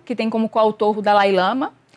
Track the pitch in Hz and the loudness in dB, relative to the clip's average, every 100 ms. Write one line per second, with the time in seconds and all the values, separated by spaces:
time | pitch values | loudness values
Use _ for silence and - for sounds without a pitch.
0 | - 233 226 220 220 226 220 214 208 214 | -8 -6 -4 -4 -4 0 0 0 -2 0
1 | 202 208 202 190 185 247 330 - _ | 2 2 4 2 0 -2 -6 -10 _